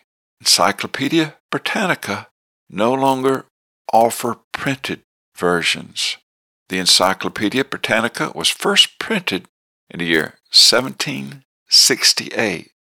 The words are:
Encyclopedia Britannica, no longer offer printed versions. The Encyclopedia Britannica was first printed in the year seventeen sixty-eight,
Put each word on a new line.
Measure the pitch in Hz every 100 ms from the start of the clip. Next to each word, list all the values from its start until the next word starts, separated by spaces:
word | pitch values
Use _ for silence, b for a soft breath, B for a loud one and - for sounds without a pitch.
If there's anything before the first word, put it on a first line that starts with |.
| _ _ _ _
Encyclopedia | - - 92 98 - - 135 160 151 - _
Britannica, | 143 - 208 190 143 - 104 - _ _ _ _
no | 87 113
longer | 135 135 131 131 131 - _ _ _ -
offer | 113 113 - 120 110 _
printed | - 143 135 - 85 _ _ _
versions. | - 87 87 78 73 71 - - - _ _ _ _ -
The | 92
Encyclopedia | 90 - 92 92 90 - 104 123
Britannica | 135 - - 110 117 - 156 -
was | 160
first | - 202 196 - -
printed | - 220 - 92 - _ _ _ -
in | -
the | 85
year | 80 - - _
seventeen | - - 113 131 135 - 135 139 139 _ _ -
sixty-eight, | - - 123 - - 117 - 107 87 - _